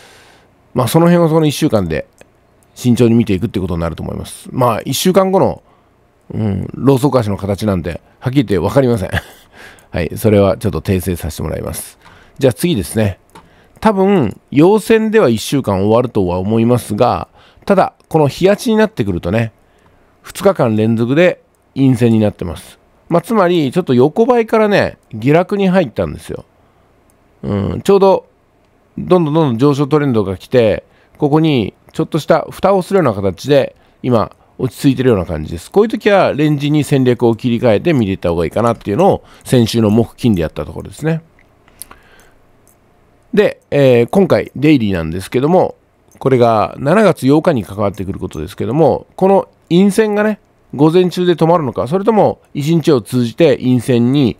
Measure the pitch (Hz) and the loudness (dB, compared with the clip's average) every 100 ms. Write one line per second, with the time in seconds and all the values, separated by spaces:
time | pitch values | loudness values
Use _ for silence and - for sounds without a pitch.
0 | - - _ _ _ _ _ - 120 160 | -20 -20 _ _ _ _ _ -4 0 2
1 | 170 175 170 160 156 135 151 110 87 73 | 4 4 2 2 0 0 0 0 -2 -4
2 | - _ - _ _ _ _ - 123 117 | -8 _ -20 _ _ _ _ -6 0 2
3 | 117 113 110 92 110 104 90 87 85 80 | 4 4 2 -2 -4 -6 -6 -4 -4 -6
4 | - 78 80 - - - 123 104 - 135 | -10 -10 -12 -16 -12 -2 -2 -2 -6 -4
5 | 185 190 190 190 120 - _ _ _ _ | 0 2 2 2 0 -2 _ _ _ _
6 | _ _ - 110 107 98 92 - 123 135 | _ _ -14 -6 -4 -4 -8 -2 0 2
7 | 147 131 104 98 95 98 107 92 85 80 | 2 0 -2 -4 -4 -4 -2 -2 -4 -10
8 | _ _ 127 135 107 95 95 143 131 117 | _ _ -4 -2 0 0 0 0 0 0
9 | 90 87 - - _ - - - _ - | -2 -8 -8 -20 _ -20 -20 -20 _ -6
10 | 78 101 110 104 98 82 104 80 - 92 | -6 -2 0 2 2 0 -4 -6 -2 -4
11 | 90 85 80 - 80 - 76 - - - | -2 -6 -8 -8 -8 -8 -10 -12 -14 -20
12 | - _ _ - 135 - 175 139 87 113 | -20 _ _ -2 -2 0 -2 -2 -4 -2
13 | 104 92 _ - _ _ _ - 220 196 | -2 -4 _ -20 _ _ _ -4 0 2
14 | 190 202 117 - - 135 170 214 - 226 | 2 2 0 -4 -4 2 4 4 2 0
15 | 220 220 160 113 - 143 113 95 101 113 | 2 2 2 0 -2 -4 -2 -2 2 2
16 | 127 113 90 90 92 113 117 120 - 107 | 0 -2 -2 -2 -2 0 2 0 -2 0
17 | 120 98 - _ _ _ - 190 139 _ | 0 0 -6 _ _ _ -2 0 0 _
18 | _ 160 143 - 180 202 247 214 214 - | _ 0 0 2 0 0 0 0 0 -2
19 | 101 87 85 110 113 _ _ _ _ _ | -4 -4 -2 -2 -2 _ _ _ _ _
20 | _ _ - - 196 190 127 107 110 113 | _ _ -20 -2 -2 0 0 2 0 0
21 | 117 143 180 - _ _ _ - 135 120 | 0 2 2 0 _ _ _ 0 2 2
22 | 120 113 107 - 87 85 - - _ _ | 2 2 0 -2 -10 -10 -16 -20 _ _
23 | - 165 - 226 175 175 139 175 175 123 | -2 -2 0 0 2 0 -2 -2 0 2
24 | 139 156 233 240 226 226 214 190 101 - | 2 2 0 2 0 0 2 0 -2 -6
25 | _ 110 120 156 180 202 190 185 147 - | _ -6 0 2 2 0 0 0 -2 -4
26 | 82 78 - - - _ _ _ _ _ | -6 -6 -12 -16 -16 _ _ _ _ _
27 | _ _ _ _ - 101 98 92 - 196 | _ _ _ _ -6 -4 -4 -6 0 2
28 | 196 180 - _ _ _ _ _ _ - | 4 2 -2 _ _ _ _ _ _ -12
29 | - 180 156 156 151 113 143 139 143 147 | 0 0 2 0 0 2 0 0 0 0
30 | 143 113 95 92 - 127 113 82 - _ | 0 -2 -2 -6 -2 0 2 0 -6 _
31 | _ - 147 151 160 135 95 - _ - | _ -6 -2 0 2 0 -2 -6 _ -8
32 | 160 165 - 160 - - - 196 170 190 | -4 -4 0 0 0 -4 0 0 0 0
33 | 151 101 98 87 123 143 117 - _ _ | 0 0 -4 -4 0 2 0 -6 _ _
34 | 131 117 92 _ _ - 127 - 147 127 | -2 0 0 _ _ -8 -8 -2 0 2
35 | 127 104 85 78 78 85 - 190 226 233 | 2 2 0 -6 -8 -12 -4 0 0 0
36 | 214 196 131 113 151 147 143 151 139 139 | 0 2 2 0 0 0 0 -2 0 0
37 | 127 120 120 113 123 117 120 101 170 151 | 2 2 0 0 -2 -2 2 0 2 0
38 | 101 95 87 85 80 - 117 117 - 104 | 0 -2 -2 -2 -2 -2 -2 -2 -4 0
39 | 190 104 - - - 127 113 117 110 107 | 2 0 -4 -18 -2 0 2 2 2 2
40 | 113 - 127 95 78 - 76 85 82 - | 0 -2 -2 0 -2 -6 -12 -12 -16 -8
41 | 151 160 - _ _ _ _ - - - | -6 -6 -8 _ _ _ _ -20 -20 -20
42 | _ _ _ _ _ _ _ _ _ _ | _ _ _ _ _ _ _ _ _ _
43 | _ _ _ 190 196 - - 143 135 120 | _ _ _ 0 0 -2 -6 2 4 4
44 | 120 190 175 117 95 - 143 147 107 92 | 2 0 2 0 -2 -2 0 2 0 -4
45 | 80 87 98 123 143 180 127 - _ _ | -4 -8 -6 -4 0 0 0 -4 _ _
46 | _ - 135 127 117 110 95 - 135 190 | _ -6 -2 2 2 2 -2 -4 -2 2
47 | 208 156 127 151 160 139 92 98 101 90 | 2 2 2 2 2 -2 -4 -4 -6 -4
48 | 92 82 90 - 80 - 101 139 147 87 | -10 -8 -10 -10 -12 -8 -6 0 2 0
49 | - - 190 196 - _ - 170 202 196 | -6 -4 0 2 0 _ -2 2 2 2
50 | 214 208 214 208 _ _ _ 120 156 175 | 0 0 -2 -4 _ _ _ 0 2 4
51 | 180 170 180 165 160 175 139 104 113 180 | 0 0 -2 0 2 0 -2 -4 -4 -2
52 | 202 214 143 - _ - 143 170 151 139 | 0 2 2 0 _ -8 -2 0 2 0
53 | 104 127 120 110 165 123 127 127 113 120 | 0 -4 -2 2 2 2 0 0 2 0
54 | 120 143 123 - | 2 2 0 -2